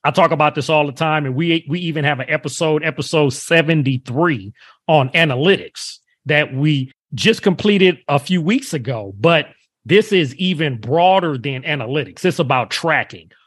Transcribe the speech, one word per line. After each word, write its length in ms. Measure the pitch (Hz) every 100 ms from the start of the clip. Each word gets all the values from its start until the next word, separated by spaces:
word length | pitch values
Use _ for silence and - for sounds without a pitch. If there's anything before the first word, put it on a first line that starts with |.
I 80 | 143
talk 180 | 165 165
about 240 | 151 151
this 160 | 151 135
all 160 | 156 143
the 60 |
time, 340 | 120 160 156 139
and 80 |
we, 320 | 127 170 165 151
we 120 | 175
even 240 | 170 156
have 160 | 147 131
an 100 | 131
episode, 540 | 151 147 - 160 151
episode 460 | 160 151 - 160 143
seventy-three, 1200 | 127 - 165 151 160 135 131 - 123 175 127 98 - - _ -
on 220 | 156 131
analytics 880 | 165 165 123 165 190 - - - - _ _
that 300 | 135 147 135
we 380 | 131 151 143 131 _ _
just 280 | 139 202 226
completed 560 | 202 180 208 202 185 151 -
a 140 | 143
few 200 | - 180
weeks 320 | 156 254 -
ago, 400 | 151 117 117 98 98
but 300 | 160 165 147 _ _ _
this 280 | - 190 214
is 240 | 190 143 -
even 440 | 185 160 156 120
broader 560 | 113 160 180 190 170 135
than 280 | 139 131
analytics. 600 | 151 147 113 147 131 -
It's 140 | 180 -
about 320 | 135 127 113
tracking. 640 | - 165 143 107 87 82 _